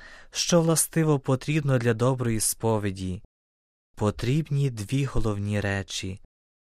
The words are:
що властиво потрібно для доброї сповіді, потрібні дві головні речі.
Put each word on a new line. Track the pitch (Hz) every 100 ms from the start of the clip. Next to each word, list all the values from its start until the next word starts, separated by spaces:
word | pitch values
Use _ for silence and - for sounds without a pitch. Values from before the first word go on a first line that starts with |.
| - - -
що | - - 175
властиво | 165 160 - 165 156 143
потрібно | - 131 - 156 139 131
для | 120
доброї | 110 123 127 120 110
сповіді, | - - 113 110 101 95 92 90 - _ _ _ _ _ _ -
потрібні | 104 - 113 151 151 143 139
дві | 113 98 135 135
головні | 123 107 101 101 104
речі. | 101 98 95 - 95 95 - _ _ _